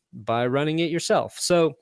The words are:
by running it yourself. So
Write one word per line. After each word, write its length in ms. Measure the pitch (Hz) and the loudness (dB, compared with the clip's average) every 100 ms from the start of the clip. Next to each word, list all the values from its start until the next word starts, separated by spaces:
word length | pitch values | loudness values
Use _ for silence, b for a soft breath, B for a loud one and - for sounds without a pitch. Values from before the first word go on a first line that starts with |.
| _ | _
by 340 | 120 107 117 123 | -10 -4 -2 0
running 320 | 135 151 160 | 0 0 0
it 120 | 170 | -2
yourself. 480 | 165 - 185 104 - | -2 0 0 0 -4
So 360 | - 175 160 - | 0 2 2 -2